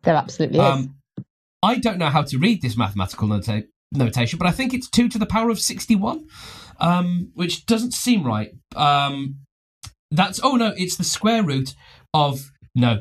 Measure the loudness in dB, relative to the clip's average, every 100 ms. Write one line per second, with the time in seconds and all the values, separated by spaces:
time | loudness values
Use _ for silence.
0 | 4 2 0 -4 0 4 4 2 -4 -10
1 | _ -18 -18 _ _ _ 0 2 -2 0
2 | 0 0 0 0 2 2 -2 -2 -2 -2
3 | -4 -2 0 0 -2 -6 -6 _ _ -2
4 | 0 0 -2 0 -2 0 -2 -4 0 2
5 | 2 0 -2 0 0 0 -4 -6 0 2
6 | 2 -6 -14 -20 -20 -20 -20 -2 2 2
7 | 0 -2 -6 -6 -6 -6 -2 0 0 -4
8 | 2 2 2 -2 -4 -12 _ 0 2 4
9 | 0 -4 -8 -10 -18 _ _ _ -20 _
10 | _ 0 0 0 2 2 0 -2 -6 -4
11 | -4 0 0 2 0 -2 -4 -10 -20 -20
12 | _ 0 0 -2 -10 _ -6 2 2 2